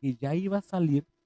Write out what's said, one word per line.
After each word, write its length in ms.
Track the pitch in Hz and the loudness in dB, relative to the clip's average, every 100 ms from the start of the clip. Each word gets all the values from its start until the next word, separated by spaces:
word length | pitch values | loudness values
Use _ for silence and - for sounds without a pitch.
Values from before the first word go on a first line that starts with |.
que 140 | 139 120 | -4 -2
ya 200 | 135 160 | -2 -2
iba 220 | 190 202 | 0 -4
a 20 | |
salir 440 | - 185 165 143 - _ | -2 0 2 2 0 _